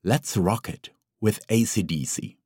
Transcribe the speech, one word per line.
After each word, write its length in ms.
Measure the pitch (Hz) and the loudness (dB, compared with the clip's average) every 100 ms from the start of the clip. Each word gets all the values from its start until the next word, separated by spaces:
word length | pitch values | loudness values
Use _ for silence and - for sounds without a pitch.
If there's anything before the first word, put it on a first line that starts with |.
„Let's 340 | 90 135 - - | 2 0 0 0
rock 300 | 92 117 - | 2 0 -4
it 260 | - - _ _ _ | -12 -16 _ _ _
with 200 | 107 104 - | 0 0 0
A 140 | 113 | 2
C 200 | 117 - | 2 0
D 200 | 82 80 | -2 -2
C.“ 340 | 65 - - _ | -4 -6 -8 _